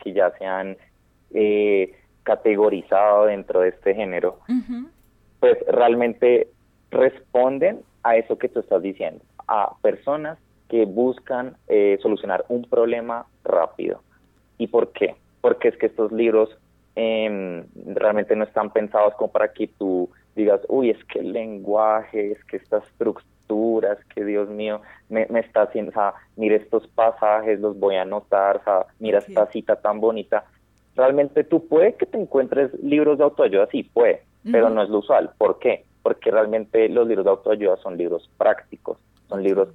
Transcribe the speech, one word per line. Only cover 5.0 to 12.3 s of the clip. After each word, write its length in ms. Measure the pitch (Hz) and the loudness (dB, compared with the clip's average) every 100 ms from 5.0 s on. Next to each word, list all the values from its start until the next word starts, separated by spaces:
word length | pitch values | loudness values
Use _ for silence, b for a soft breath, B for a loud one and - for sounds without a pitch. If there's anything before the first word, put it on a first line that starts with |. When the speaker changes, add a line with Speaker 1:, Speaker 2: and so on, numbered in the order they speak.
| _ _ _ - | _ _ _ 0
Speaker 1:
pues 160 | 123 117 - | 2 2 2
realmente 800 | 117 120 120 120 110 123 117 - _ _ _ - | 2 4 2 0 2 4 4 0 _ _ _ -6
responden 920 | 123 131 - _ 123 127 135 175 233 - _ | 0 0 0 _ 0 0 0 -2 -2 -16 _
a 120 | 117 117 | 2 2
eso 220 | 117 110 | 2 -4
que 100 | 127 | -4
tú 140 | 120 | -4
estás 200 | - 95 | -2 -2
diciendo, 400 | 95 92 85 82 _ _ - | -2 -6 -8 -8 _ _ -4
a 260 | 107 98 - | -2 -2 -2
personas 560 | 107 101 - 151 151 165 _ _ - | -2 -2 -6 -6 -6 -14 _ _ -4
que 160 | 117 101 | 0 0
buscan, 720 | 101 127 123 - 127 127 - - | 0 -2 -2 -6 -8 -8 -12 0
eh, 300 | 107 101 98 | 2 4 2
solucionar 440 | 117 104 101 | 0 -2 -4